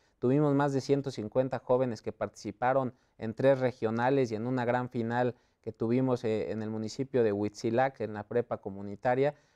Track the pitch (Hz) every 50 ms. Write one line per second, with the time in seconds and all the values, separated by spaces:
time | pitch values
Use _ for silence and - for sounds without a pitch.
0 | _ _ _ _ - 123 131 147 151 147 139 139 143 147 139 135 123 - 139 143
1 | 131 139 123 - 104 107 - 127 131 135 131 120 - - 127 127 131 127 113 104
2 | - 113 101 - 110 101 - - - 110 98 - 123 123 131 135 131 123 - _
3 | _ _ _ - - 110 113 - 131 135 139 127 131 127 117 - - 110 110 113
4 | 120 127 139 139 135 113 113 104 113 123 131 127 120 117 120 123 123 127 - 123
5 | 113 113 117 123 123 123 117 - _ _ _ _ _ 110 107 - 120 113 120 127
6 | 131 131 127 117 - 110 110 107 - - 98 110 110 107 110 110 110 107 - -
7 | 135 - - 127 117 110 101 101 104 104 - - - 117 113 120 131 139 135 -
8 | 110 107 107 104 104 - 113 120 117 - 113 107 - 104 95 98 101 101 101 -
9 | - 127 123 131 135 147 147 - _ _ _